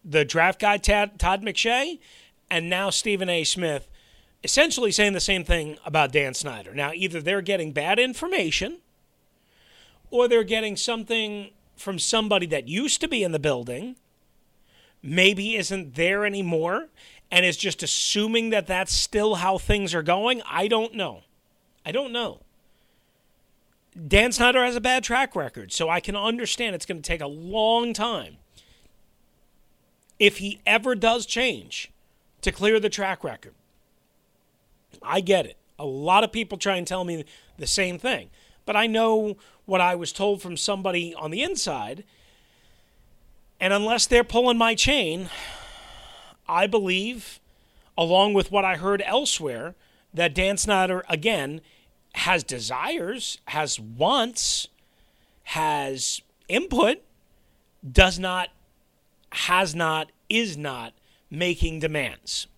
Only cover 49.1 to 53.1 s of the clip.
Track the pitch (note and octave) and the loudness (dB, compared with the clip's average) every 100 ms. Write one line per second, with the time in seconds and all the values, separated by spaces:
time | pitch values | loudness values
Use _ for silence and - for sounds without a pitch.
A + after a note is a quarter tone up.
49.1 | A#3 D4 - D3+ A#2 D3+ - _ _ _ | 0 0 -2 -4 -6 -10 -14 _ _ _
50.1 | D#3+ E3+ C#3 F#3+ G3+ G#3+ G3 F#3 F3+ - | 0 0 2 0 0 2 2 2 0 -2
51.1 | D#3+ F#3 G3+ C#3 D#3 _ _ _ _ _ | -2 0 0 -4 -8 _ _ _ _ _
52.1 | - F3 F3+ - B2 A2 B2+ G3 E4+ F3 | -4 0 0 0 -8 -6 -6 -4 -4 -6